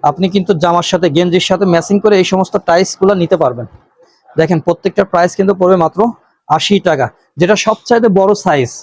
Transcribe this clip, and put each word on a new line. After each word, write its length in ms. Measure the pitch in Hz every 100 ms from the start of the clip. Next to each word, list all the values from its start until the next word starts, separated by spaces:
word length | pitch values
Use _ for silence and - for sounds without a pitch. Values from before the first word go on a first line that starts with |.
আপনি 240 | 147 147 185
কিন্তু 180 | 196 180 175
জামার 240 | 170 175 -
সাথে, 160 | 180 175 147
গেঞ্জির 300 | 180 175 -
সাথে 160 | 185 196
ম্যাচিং 240 | 165 - 202
করে 100 | 214 202
এই 60 | 180
সমস্ত 220 | 190 185 196 -
টাইলসগুলো 440 | 170 185 - 190 196
নিতে 140 | 170 175
পারবেন। 240 | 143 120 113 - _ _ _ _ _ -
দেখেন, 220 | 160 170 175
প্রত্যেকটা 360 | 170 190 190 190
প্রাইস 200 | 175 175 -
কিন্তু 140 | 196 190
পড়বে 180 | 180 185
মাত্র 160 | 160 180 233 - _ _ _
আশি 260 | 156 - 202 180
টাকা, 180 | 151 123 _ _ -
যেটা 140 | 175 208 -
সবচাইতে 420 | 214 - 233 226 190
বড় 140 | 190 208
সাইজ 260 | 185 147 120 -